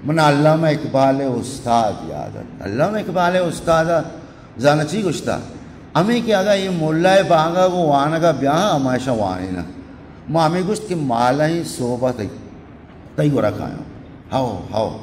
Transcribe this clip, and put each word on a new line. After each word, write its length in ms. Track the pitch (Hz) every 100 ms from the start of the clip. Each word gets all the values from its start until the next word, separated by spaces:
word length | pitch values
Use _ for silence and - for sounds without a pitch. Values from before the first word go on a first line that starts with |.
| 131
माना 200 | 160 151
अल्लामा 420 | 143 151 160 165
इकबाल 520 | 151 - 135 135 135
उस्ताद 840 | 139 120 107 - 120 117 110 87 80
याद 260 | 73 55 52
है। 80 | - -
अल्लामा 360 | 92 107 170 214
इकबाल 380 | 185 180 175 185
उस्ताद 500 | 175 - - 165 165 165 - - - - - -
जानची 440 | 135 151 151 220
गुश्ता। 380 | 190 127 - 82 - - - - - 151
हमें 260 | 202 240
क्या 140 | 233 202
आगा 160 | 190
ये 160 | 196 190
मोल्ला 440 | 175 156 160 180 190 180
बांगा 380 | 165 160 175 185
को 180 | 180 160
वाना 320 | 139 143 160
का 140 | 170
ब्याह 340 | 139 135 156 208
हमेशा 420 | 160 131 127 127
वाने 380 | 117 98 92 92
ना। 140 | 90 87 - - - - - -
मां 140 | 156
हमें 220 | 156 175 180
गुश्त 200 | 214 -
के 60 |
माला 500 | 175 139 117 123 139
ही 180 | 151 170
सोबत 560 | 143 - 120 123 127 120
है। 60 | 98 - - - - - - - - -
तई 120 | 151
हो 120 | 131
रखा 260 | 107 104 -
है। 120 | - - - - - -
हाओ, 180 | - 247 - -
हाओ। 200 | 101 104 -